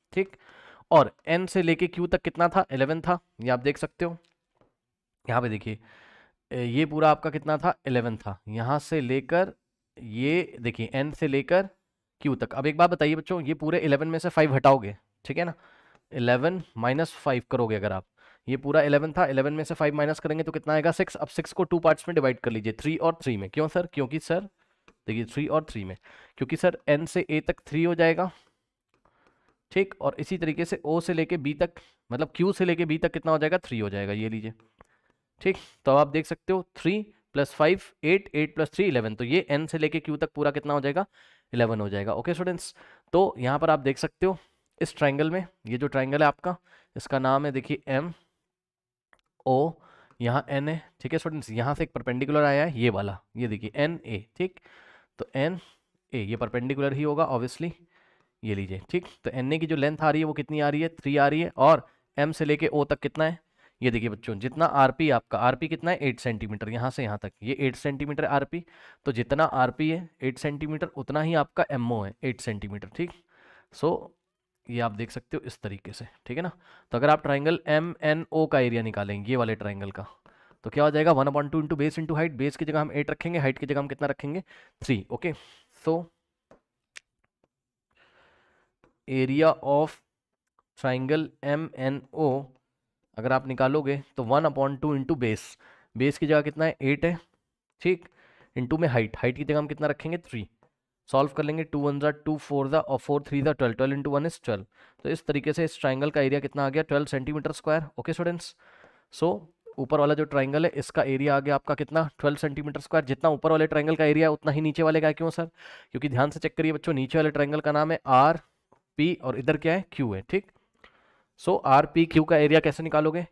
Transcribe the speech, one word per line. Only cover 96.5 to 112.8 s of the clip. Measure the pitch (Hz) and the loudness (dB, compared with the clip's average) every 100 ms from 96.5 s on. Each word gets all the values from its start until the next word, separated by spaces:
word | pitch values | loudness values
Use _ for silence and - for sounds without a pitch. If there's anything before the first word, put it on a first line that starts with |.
| 151 | 0
है? | 160 - | -2 0
एट | 135 143 | 0 2
है, | 170 170 - _ _ _ _ _ | 0 -2 -8 _ _ _ _ _
ठीक, | 180 175 - _ _ _ _ 131 | -2 -2 -4 _ _ _ _ -8
into | 127 156 | -2 0
में | 165 | 2
हाइट, | 123 107 - | 2 0 -2
हाइट | 127 127 | -2 -2
की | |
जगह | 147 147 | -2 -2
हम | 147 | -2
कितना | 147 151 | -2 -4
रखेंगे? | 139 160 170 | -4 -6 -8
थ्री। | - 117 98 _ _ _ _ _ - | -8 -10 -10 _ _ _ _ _ -2
सॉल्व | 135 143 | 0 2
कर | 143 | 0
लेंगे, | 147 156 | -4 -4
टू | 156 147 | -4 -2
वन | 143 143 | -2 0
जा | 147 | -2
टू, | 147 - 151 | -2 -4 -6
फ़ोर | - 143 135 | -2 -2 2
जा | 151 | 0
और | - 131 | 0 -2
फ़ोर | - 143 | -2 -2
थ्री | 139 143 | -2 0
जा | 143 | 0
ट्वेल्व, | 143 127 | 2 0
ट्वेल्व | 113 135 139 | 0 -2 -2
into | 143 | -2
वन | 143 160 | -2 -2
is | - | -6
ट्वेल्व। | - 101 101 _ _ _ | -4 -4 -6 _ _ _
तो | - | -6
इस | 160 - | -4 -2
तरीके | 143 147 | -2 -2
से | 151 | 0
इस | 160 - | -2 -2
ट्रायंगल | 143 131 147 | -2 0 0
का | 147 | 2
एरिया | 135 139 | 2 2
कितना | 139 143 139 | -2 -2 -2
आ | |
गया? | 147 | 0
ट्वेल्व | 156 143 143 | 0 0 0
सेंटीमीटर | 135 135 151 147 | -4 -4 -4 -4
स्क्वायर। | 151 160 156 147 - | -4 0 0 -2 -8
ओके | 165 | -6
स्टूडेंट्स, | 160 170 170 - - _ - - _ _ | -4 -2 -4 -8 -18 _ -20 -20 _ _
so | - 165 208 - _ - - | -2 -2 -2 -8 _ -14 -10
ऊपर | 131 151 | 0 2
वाला | 143 | 4
जो | 151 151 | 2 0
ट्रायंगल | 143 135 151 165 | 0 0 2 0
है | 143 | -2
इसका | - 160 | -4 -2
एरिया | 135 135 143 139 | 0 0 2 2
आ | |
गया | 139 | 2
आपका | 139 - | 0 -2
कितना? | 143 139 160 156 - | -4 -2 -2 -2 -2
ट्वेल्व | 147 147 | -2 0
सेंटीमीटर | 156 143 147 - | -4 -4 -8 -8